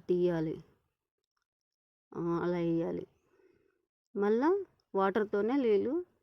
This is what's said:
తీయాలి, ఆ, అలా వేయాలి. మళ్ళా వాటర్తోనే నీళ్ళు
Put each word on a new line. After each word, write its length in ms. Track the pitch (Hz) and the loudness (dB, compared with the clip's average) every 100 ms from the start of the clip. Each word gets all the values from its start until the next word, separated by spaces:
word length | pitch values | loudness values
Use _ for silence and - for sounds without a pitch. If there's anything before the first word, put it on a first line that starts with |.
| - | -2
తీయాలి, 480 | 180 180 165 156 - - _ _ _ _ _ _ _ _ _ _ _ _ _ _ | 2 2 2 -2 -6 -12 _ _ _ _ _ _ _ _ _ _ _ _ _ _
ఆ, 100 | - 170 170 | -8 -4 -2
అలా 140 | 170 175 170 | -2 -2 -2
వేయాలి. 380 | 165 175 175 - _ _ _ _ _ _ _ _ _ _ | -2 -2 -6 -10 _ _ _ _ _ _ _ _ _ _
మళ్ళా 340 | 202 202 226 302 392 370 _ _ 196 | -2 0 2 2 0 -2 _ _ 0
వాటర్తోనే 560 | 196 214 208 202 214 277 | 2 2 0 0 0 2
నీళ్ళు 320 | 233 202 214 339 359 _ | 2 2 2 -4 -6 _